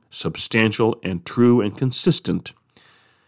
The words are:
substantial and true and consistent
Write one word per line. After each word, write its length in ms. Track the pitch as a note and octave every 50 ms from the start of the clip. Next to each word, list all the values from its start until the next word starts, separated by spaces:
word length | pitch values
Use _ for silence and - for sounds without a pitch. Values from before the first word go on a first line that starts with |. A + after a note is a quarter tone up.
| _ _
substantial 880 | - - - E2 D#2+ - - - - A2+ A2 G#2+ G#2 - A2+ A2 A#2 -
and 220 | - F#2 F2+ E2+ -
true 360 | - - B2 A#2+ A#2+ A#2+ B2
and 160 | G#2 G#2 G2+
consistent 760 | - C3+ B2+ - - - F#3 - - - F2+ F2 F2 - - - _ _ _ _ - _ _ _ _ _ _ _ _ _